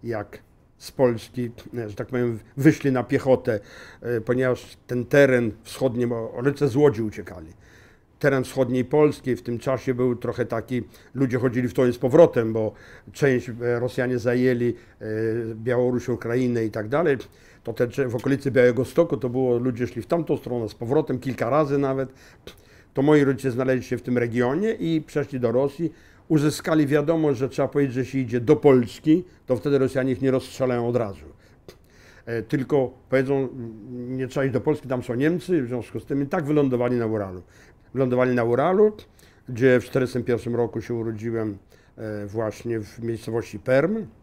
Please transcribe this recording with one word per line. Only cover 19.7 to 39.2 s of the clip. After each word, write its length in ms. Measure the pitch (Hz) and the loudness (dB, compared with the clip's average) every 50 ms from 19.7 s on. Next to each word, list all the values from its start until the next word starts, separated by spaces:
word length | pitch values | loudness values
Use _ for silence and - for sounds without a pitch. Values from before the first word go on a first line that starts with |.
| 127 110 123 113 | -2 -2 -4 -6
szli 140 | - 117 | -4 -8
w 60 | 107 - | -4 -2
tamtą 300 | 180 170 160 160 156 127 | -2 -2 0 0 -2 -4
stronę, 320 | - 117 123 120 117 107 | -2 -4 -4 -4 -4 -6
z 60 | - | -8
powrotem, 440 | - 123 113 127 151 156 156 143 123 | -8 -4 0 0 0 2 0 -4 -4
kilka 300 | 123 135 120 - 127 113 | -4 -6 -4 -4 -2 0
razy 280 | 127 151 156 139 139 143 | 2 0 2 2 0 0
nawet. 360 | 139 135 135 135 135 127 - - - - - _ _ - - - - _ - - - _ _ | 0 0 -2 -2 -4 -6 -8 -20 -20 -20 -20 _ _ -20 -20 -20 -20 _ -20 -20 -20 _ _
To 80 | - | 0
moi 220 | 135 147 151 151 143 | 4 6 6 6 6
rodzice 280 | 135 139 123 - 135 | 4 2 0 -2 -4
znaleźli 320 | 117 120 131 131 131 127 120 | -2 0 0 2 0 0 0
się 140 | - 127 117 | -4 -6 -6
w 40 | |
tym 160 | - - 123 123 | -2 0 0 0
regionie 560 | 120 117 113 120 123 123 135 160 202 226 220 | 0 0 0 2 2 2 2 0 0 -2 -2
i 280 | - - 165 165 160 | -2 -2 0 0 -2
przeszli 380 | 151 - - 151 143 - 143 131 | -2 -2 -4 -4 -4 -4 -6 -2
do 120 | 120 117 | -2 0
Rosji. 420 | 113 123 135 143 139 - 170 156 - - - - - - _ _ | 2 2 0 0 -2 -4 -6 -6 -6 -8 -20 -20 -20 -20 _ _
Uzyskali 600 | 160 156 143 151 143 - - - 165 156 151 131 | 2 4 4 2 0 -2 -2 0 2 2 2 4
wiadomość, 520 | 143 151 147 143 165 165 156 151 143 113 | 2 2 2 2 0 2 2 2 0 0
że 100 | 131 131 | -2 -4
trzeba 180 | - - 143 131 | -2 -2 -2 0
powiedzieć, 260 | - 143 143 139 117 | 2 0 0 0 0
że 120 | 127 131 | -4 -4
się 120 | - - 135 | -2 -2 -4
idzie 220 | 131 117 110 123 | -4 -2 -2 -4
do 160 | 117 110 151 | 4 4 4
Polski, 680 | 151 - 147 135 127 120 - - - - 156 156 180 180 - - - _ | 6 8 8 8 8 6 2 -4 -6 2 4 4 4 4 -2 -16 -20 _
to 100 | _ 127 | _ -2
wtedy 220 | 120 - 151 143 139 | 0 0 0 2 2
Rosjanie 340 | 131 131 123 135 131 135 | 2 2 0 0 0 0
ich 100 | 127 120 | -2 0
nie 100 | 131 135 | 0 0
rozstrzelają 560 | 131 131 123 - - - 135 127 123 120 120 120 | 0 0 -2 -4 -6 -4 -2 -2 0 0 -2 0
od 80 | 120 | 0
razu. 300 | 123 117 104 98 - - - - - _ _ - _ _ - - _ _ _ _ - - - - - - | 0 -2 -2 -6 -14 -18 -20 -20 -20 _ _ -20 _ _ -20 -20 _ _ _ _ -20 -20 -20 -20 -20 -12
E, 160 | - 117 117 | -8 -6 -6
tylko 520 | 110 - - 147 131 123 151 139 131 123 123 - _ _ | -4 -2 -2 -2 -2 0 0 0 0 0 -4 -12 _ _
powiedzą, 400 | - 131 135 131 139 135 135 123 - 135 120 113 110 110 101 127 | 0 0 2 2 0 0 0 -2 -6 -10 -12 -12 -12 -14 -16 -14
nie 360 | 123 123 123 120 127 131 131 123 | -12 -12 -10 -8 -6 -6 -6 -4
trzeba 180 | - 151 139 | -2 -2 -2
iść 80 | 139 113 | 0 0
do 80 | 123 | 0
Polski, 260 | 101 156 151 147 - 123 | 0 0 -2 -2 -2 -4
tam 160 | 131 123 120 | -4 -4 -4
są 100 | - 123 | -4 -2
Niemcy, 480 | 120 135 156 170 180 - - 185 165 131 | 0 0 0 0 -2 -2 -2 -2 -2 0
w 40 | 113 | -2
związku 320 | 123 123 107 - - 113 | -6 -8 -8 -8 -10 -12
z 60 | - | -8
tym 180 | - 143 139 143 | -4 -4 -4 -2
i 40 | 139 | -2
tak 180 | - 185 160 | -2 -4 -2
wylądowali 520 | 135 151 151 147 135 123 120 120 123 127 123 | 0 2 2 2 2 2 0 0 0 0 0
na 80 | 117 | 0
Uralu. 360 | 110 110 107 101 95 92 92 87 _ _ - - - - _ _ _ _ | 0 -2 -2 -4 -4 -8 -12 -16 _ _ -20 -20 -20 -20 _ _ _ _
Wylądowali 420 | 123 135 127 123 123 127 127 127 | -2 0 0 2 2 2 2 2
na 80 | 123 117 | 2 2
Uralu, 480 | 113 120 123 139 170 185 190 208 214 208 - - _ _ _ | 2 2 2 2 2 4 4 4 4 2 -2 -18 _ _ _